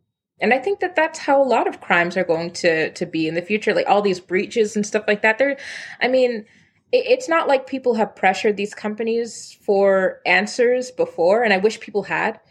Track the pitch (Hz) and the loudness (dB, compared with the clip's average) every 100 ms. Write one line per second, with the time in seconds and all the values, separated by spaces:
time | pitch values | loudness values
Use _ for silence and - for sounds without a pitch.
0 | _ _ _ _ 208 262 403 403 359 311 | _ _ _ _ 0 0 0 -4 -2 0
1 | 320 - - 277 269 233 381 - - 175 | -2 -2 2 2 4 2 0 -4 0 2
2 | 175 190 175 160 170 - 175 160 151 - | 2 -2 -2 -2 -4 -2 0 2 -2 -4
3 | 175 160 160 170 175 208 220 170 - 202 | -6 -4 -4 -4 -4 -2 0 0 2 2
4 | 202 180 - 185 190 240 208 208 208 214 | 2 -2 -4 -4 -2 -2 -2 -2 -4 -2
5 | 214 208 220 220 277 269 - - - - | -2 2 2 2 0 -2 -10 -16 -16 -6
6 | 247 262 247 226 214 _ _ _ _ 247 | 0 2 2 0 -10 _ _ _ _ 0
7 | - 254 320 330 285 269 - 262 247 220 | 2 0 2 0 2 0 0 -4 -2 0
8 | 202 - 190 190 220 202 202 - 214 214 | -2 0 0 2 0 -2 -4 -8 -8 -6
9 | 226 233 233 - - - - 196 196 190 | -4 -4 -4 -10 -18 -8 -2 2 4 4
10 | 185 - - 185 208 - 240 247 254 - | 0 -2 2 2 2 0 2 2 -2 -4
11 | 170 - 170 220 226 190 214 214 - 208 | -4 0 2 4 4 2 2 0 -6 -6
12 | 175 160 190 - _ | -4 -4 -4 -6 _